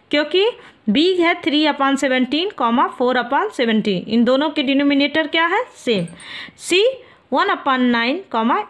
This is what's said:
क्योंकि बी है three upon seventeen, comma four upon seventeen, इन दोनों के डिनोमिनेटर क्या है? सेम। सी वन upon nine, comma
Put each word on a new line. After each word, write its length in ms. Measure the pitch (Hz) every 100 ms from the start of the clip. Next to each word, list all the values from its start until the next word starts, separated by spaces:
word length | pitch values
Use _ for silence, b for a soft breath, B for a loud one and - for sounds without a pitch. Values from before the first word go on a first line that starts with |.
| -
क्योंकि 340 | 294 302 359 427 - B B -
बी 240 | 220 349
है 280 | 359 330 359
three 340 | - 294 302 285
upon 200 | 277 277
seventeen, 520 | 277 254 254 294 392 -
comma 280 | 233 240 349 -
four 120 | 247 254
upon 280 | 240 277
seventeen, 640 | 427 - 233 220 214 180 -
इन 160 | 226
दोनों 260 | 233 262 311
के 140 | 311
डिनोमिनेटर 640 | 277 277 285 277 285 311 302
क्या 180 | 330 330
है? 200 | 415 508 -
सेम। 320 | - 214 170 B B B B B
सी 300 | - 349 466 523 B B B
वन 140 | 277 381
upon 480 | 320 285 262 247 240
nine, 220 | 233 349 - 233
comma 280 | 226 359